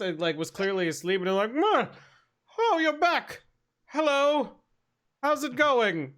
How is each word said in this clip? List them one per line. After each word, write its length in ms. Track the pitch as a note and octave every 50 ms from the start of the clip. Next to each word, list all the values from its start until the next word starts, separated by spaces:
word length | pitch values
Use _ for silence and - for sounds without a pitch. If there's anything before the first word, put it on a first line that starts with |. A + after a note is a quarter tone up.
and, 180 | G#3+ F#3 E3+ D3+
like, 180 | F3 E3 D#3
was 140 | D3 D#3+ D#3+
clearly 360 | - - G3 G3 G3 F#3+ F3+
asleep, 320 | E3 D3+ C#3 - F3 F#3+ G3
and 80 | F3+
they're 60 | F#3 F#3+
like, 200 | G3 G3+ A3 A#3+
Mwah! 360 | D4 F4+ A4 G#4 C#4+ G#3+ - - - - - _ _ _ _ _ _ _ _ _
Oh, 220 | - A4+ A4+ G4+ E4
you're 160 | D#4+ D#4 D4
back. 460 | D4 F4 F4 E4 C4+ - - - - _ _ _ _ _ _ _ _ _
Hello. 720 | _ - C#4+ D#4 D4+ C#4 C#4 C#4 C#4+ D4+ D4 B3 - - _ _ _ _ _ _ _ _ _ _ _ _ _ -
How's 200 | C#4+ D4+ C#4+ C#4+
it 120 | D4 B3
going? 580 | C4 D4+ D4 C#4 A#3+ A3+ G3+ F3 E3 C#3+ C3 C#3